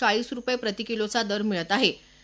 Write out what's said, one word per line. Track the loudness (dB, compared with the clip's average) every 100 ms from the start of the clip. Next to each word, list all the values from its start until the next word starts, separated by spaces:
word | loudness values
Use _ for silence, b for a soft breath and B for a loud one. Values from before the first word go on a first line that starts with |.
चाळीस | 2 2 0
रुपये | -6 -4 -2
प्रति | -2 -4
किलोचा | -4 -2 -2 -2
दर | 0 0
मिळत | 0 -2 0
आहे. | 2 2 0 b b